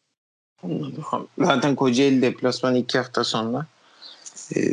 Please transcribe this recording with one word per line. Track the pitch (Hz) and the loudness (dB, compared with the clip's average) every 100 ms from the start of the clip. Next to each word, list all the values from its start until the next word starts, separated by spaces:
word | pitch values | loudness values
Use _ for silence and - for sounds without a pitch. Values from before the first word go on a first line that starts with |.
| _ _ _ _ _ _ | _ _ _ _ _ _
Anladım. | 180 156 139 143 151 - - - | -8 -6 -6 -10 -8 -8 -8 -2
Zaten | 180 135 143 | 2 4 2
Kocaeli | 131 131 120 139 131 | 2 2 4 4 4
deplasmanı | 123 113 127 120 131 127 | 2 0 -2 0 2 2
iki | 123 131 | 2 -2
hafta | 120 - | 0 -2
sonra. | 117 117 113 131 156 _ _ _ - - - - - - | -2 -2 -2 -4 -8 _ _ _ -20 -20 -20 -18 -6 -2
Ee, | - | 0